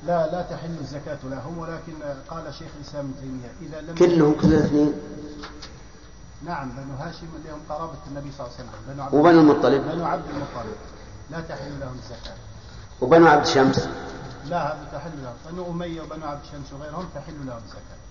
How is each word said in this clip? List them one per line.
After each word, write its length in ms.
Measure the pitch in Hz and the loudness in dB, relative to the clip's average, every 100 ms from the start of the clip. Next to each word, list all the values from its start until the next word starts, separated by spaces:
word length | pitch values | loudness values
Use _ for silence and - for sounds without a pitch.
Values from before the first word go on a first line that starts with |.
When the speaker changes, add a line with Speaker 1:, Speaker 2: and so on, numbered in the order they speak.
| 156 | 0
Speaker 1:
لا، 260 | 170 156 | 0 2
لا 100 | 180 | -2
تحل 340 | 175 147 165 165 | -6 -8 -8 -8
الزكاة 360 | 131 143 156 147 | -8 -10 -10 -10
لهم، 340 | 131 131 127 170 | -8 -10 -8 -8
ولكن 360 | 160 160 165 156 147 139 - | -8 -10 -12 -10 -10 -10 -10
قال 240 | 165 151 | -12 -10
شيخ 140 | 143 160 147 | -12 -14 -14
الإسلام 240 | 143 147 139 | -12 -8 -8
ابن 160 | 123 | -8
تيمية 300 | 131 127 120 - | -10 -10 -12 -14
إذا 200 | 156 156 | -12 -12
لم 140 | 156 165 | -10 4
Speaker 2:
كلهم، 380 | 170 170 147 151 | 6 8 6 6
كل 120 | 160 | 6
الاثنين؟ 400 | 156 147 147 147 147 - - - - - - - - - - - - - - 151 | 6 6 4 4 2 -8 -12 -14 -14 -14 -14 -16 -18 -20 -20 -20 -18 -18 -14 -8
Speaker 1:
نعم، 260 | 165 131 | -6 -6
بنو 240 | 123 135 135 | -10 -10 -8
هاشم 320 | 165 - 170 160 | -10 -10 -12 -12
اللي 160 | 156 | -12
هم 80 | 151 147 | -14 -10
قرابة 280 | 151 165 147 135 | -8 -8 -10 -12
النبي 240 | 143 139 131 | -10 -10 -10
صلى 100 | 123 | -12
الله 100 | - | -12
عليه 100 | 117 | -14
وسلم. 240 | - 127 | -14 -12
بنو 100 | 139 | -10
عبد 100 | 139 | 2
Speaker 2:
وبنو 260 | 131 160 165 | 8 10 12
المطلب؟ 420 | 156 131 127 139 - | 10 10 6 4 2
Speaker 1:
بنو 140 | 127 160 | -2 -2
عبد 240 | 180 - | -2 -4
المطلب 460 | 147 139 123 110 101 - - - - - | -8 -8 -8 -10 -12 -14 -16 -16 -16 -12
لا 120 | 160 | -12
تحل 380 | 165 139 143 143 | -10 -10 -10 -10
لهم 160 | 131 127 | -10 -10
الزكاة. 320 | 107 117 - 113 - - - - - - | -14 -14 -14 -14 -16 -18 -16 -18 -18 -4
Speaker 2:
وبنو 260 | 127 165 165 | 6 10 10
عبد 180 | 147 - | 8 6
شمس؟ 440 | 135 131 - - - - - - - 143 | 4 6 4 -2 -6 -10 -10 -12 -12 -6
Speaker 1:
لا، 220 | 170 147 | -4 -2
هذا 200 | 151 - | -6 -10
تحل 180 | 151 170 151 | -10 -10 -10
لهم. 100 | 127 117 165 | -12 -14 -12
بنو 200 | 180 175 | -10 -8
أمية 300 | 170 175 165 | -8 -8 -10
وبنو 260 | 151 151 151 | -10 -10 -10
عبد 160 | 143 - | -10 -12
شمس 220 | 147 135 | -14 -14
وغيرهم 360 | 139 151 156 180 147 | -14 -12 -10 -10 -12
تحل 300 | 147 151 131 | -12 -12 -10
لهم 160 | 117 110 | -12 -14
الزكاة. 380 | - - - - | -16 -16 -18 -18